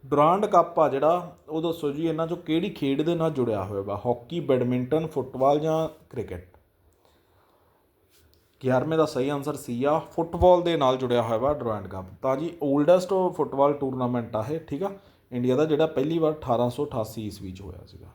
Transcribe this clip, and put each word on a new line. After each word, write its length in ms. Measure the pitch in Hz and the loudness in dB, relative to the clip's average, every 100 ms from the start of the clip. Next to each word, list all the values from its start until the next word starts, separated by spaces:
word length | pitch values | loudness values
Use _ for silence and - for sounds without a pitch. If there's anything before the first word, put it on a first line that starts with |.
| - | 0
ਡੁਰਾਂਡ 400 | 143 151 185 214 | 4 4 4 4
ਕੱਪ 340 | 190 165 - | 4 4 2
ਆ 100 | 151 | 2
ਜਿਹੜਾ, 480 | 135 147 180 170 - - | 4 2 2 -2 -16 -8
ਉਹ 120 | 156 | -4
ਦੱਸੋ 300 | 165 165 147 | -2 -2 -4
ਜੀ, 160 | 143 165 | -2 -2
ਇਹਨਾਂ 200 | 160 160 | -2 -4
'ਚੋਂ 100 | 170 | -6
ਕਿਹੜੀ 320 | - 160 185 | -2 -2 -2
ਖੇਡ 320 | 160 139 139 | -2 -2 0
ਦੇ 140 | 156 170 | 0 0
ਨਾਲ 160 | 160 | 0
ਜੁੜਿਆ 320 | 143 120 104 | 0 0 0
ਹੋਇਆ 180 | 95 101 | -2 -6
ਵਾ? 200 | 98 101 123 | -4 -4 -2
ਹਾਕੀ, 340 | 120 - 170 | -4 -4 -8
ਬੈਡਮਿੰਟਨ, 680 | 139 131 123 123 127 151 160 | 0 0 2 -2 0 -2 -2
ਫੁੱਟਬਾਲ 520 | 143 123 127 131 147 | -6 -8 0 2 2
ਜਾਂ 300 | 156 160 160 - _ | 0 -2 -2 -8 _
ਕ੍ਰਿਕਟ? 340 | 123 95 90 - _ _ _ _ _ _ _ _ _ _ _ _ _ _ _ _ _ _ _ _ _ | -12 -10 -12 -14 _ _ _ _ _ _ _ _ _ _ _ _ _ _ _ _ _ _ _ _ _
ਗਿਆਰਵੇਂ 340 | 127 127 143 160 | 0 0 2 2
ਦਾ 80 | 151 | 2
ਸਹੀ 240 | 131 135 | 0 -2
ਆਨਸਰ 260 | 143 139 143 | -4 -6 -8
C 300 | - 120 135 | -6 -2 0
ਆ, 120 | 160 | 0
ਫੁੱਟਬਾਲ 640 | 156 - 165 175 180 180 | -2 -6 -4 4 6 6
ਦੇ 160 | 170 165 | 4 2
ਨਾਲ 200 | 131 131 | 2 2
ਜੁੜਿਆ 240 | 127 120 | 2 0
ਹੋਇਆ 160 | 113 113 | 2 0
ਵਾ 160 | 131 | 0
ਡੁਰਾਂਡ 340 | 147 117 107 95 | -2 -4 -6 -8
ਕੱਪ। 180 | 95 92 - | -12 -14 -6
ਤਾਂ 160 | 131 135 | -2 -2
ਜੀ 160 | 165 170 | -4 -4
ਓਲਡੈਸਟ 460 | 147 139 147 180 185 | 0 2 6 4 4
ਫੁੱਟਬਾਲ 640 | 190 180 - 143 135 143 | 0 0 -2 -2 2 2
ਟੂਰਨਾਮੈਂਟ 640 | 143 135 127 123 123 110 110 | 2 -4 -2 -2 -2 -4 -6
ਆ 100 | 107 | -4
ਇਹ, 80 | 160 | -6
ਠੀਕ 240 | 160 143 | -6 -6
ਆ, 80 | 190 196 - _ _ | -6 -8 -20 _ _
ਇੰਡੀਆ 240 | 123 123 127 | -4 0 2
ਦਾ, 100 | 156 | 2
ਜਿਹੜਾ 220 | 151 156 | 2 0
ਪਹਿਲੀ 300 | - 147 165 | 0 -2 0
ਵਾਰ 140 | 156 | 0
ਅਠਾਰਾਂ 380 | 156 - 117 120 | -2 -2 0 0
ਸੌ 160 | 123 147 | -2 -6
ਅਠਾਸੀ 400 | 135 - - 107 | -4 -6 -8 -10
ਈਸਵੀ 260 | 95 95 | -10 -14
'ਚ 100 | 95 | -14
ਹੋਇਆ 240 | 101 - - | -14 -16 -18
ਸੀਗਾ। 220 | - - | -20 -20